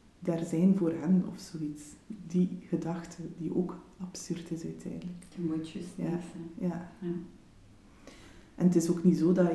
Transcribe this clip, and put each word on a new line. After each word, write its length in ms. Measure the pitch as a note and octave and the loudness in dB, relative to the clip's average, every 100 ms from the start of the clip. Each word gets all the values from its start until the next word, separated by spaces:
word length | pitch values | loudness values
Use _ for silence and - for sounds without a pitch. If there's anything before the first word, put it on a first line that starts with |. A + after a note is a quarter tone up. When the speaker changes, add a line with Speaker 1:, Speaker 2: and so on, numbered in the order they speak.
| - - | -20 -10
Speaker 1:
daar 260 | - E3 | -2 -2
zijn 320 | E3 E3 F#3+ F#3+ | 0 4 6 6
voor 160 | E3 | 2
hen", 320 | E3 D#3 F#3 - | 0 2 4 2
of 100 | - | -6
zoiets. 440 | - D#3+ D3+ D3 - - - - - | -10 -8 -6 -8 -14 -18 -14 -14 -4
Die 320 | F3+ F3+ - - | 0 0 -2 -4
gedachte 540 | E3 D#3+ F3 - - D#3+ - | -4 -2 -6 -10 -12 -12 -6
die 160 | D#3+ - | -4 0
ook 220 | F3+ - - - | -2 -4 -16 -14
absurd 500 | F#3 - - E3+ - | -12 -10 -8 -8 -6
is 140 | E3 | -8
uiteindelijk. 600 | D#3+ D#3+ - E3 F3+ F3+ - - | -8 -10 -10 -10 -10 -12 -14 -6
Speaker 2:
Je 60 | |
moet 280 | E3+ D#3+ D#3+ | -2 -2 -4
juist 180 | - - - | -10 -10 -6
Speaker 1:
Ja, 80 | E3+ | -4
Speaker 2:
niks, 140 | F3 - E3+ - - | -4 -6 -12 -12 -4
hè. 80 | F3+ | -4
Speaker 1:
ja. 240 | E3 - - | -4 -8 -8
Speaker 2:
Ja. 100 | F3 F3 - - - - - - - - - - - - - | -6 -6 -8 -16 -20 -20 -20 -20 -20 -20 -20 -20 -20 -20 -14
Speaker 1:
En 120 | - F3 | 4 6
het 100 | F3 | 6
is 140 | E3 | 4
ook 140 | F3+ | 4
niet 120 | F3+ D3 | 6 6
zo 140 | D#3+ | 6
dat 180 | F3+ F3 | 6 6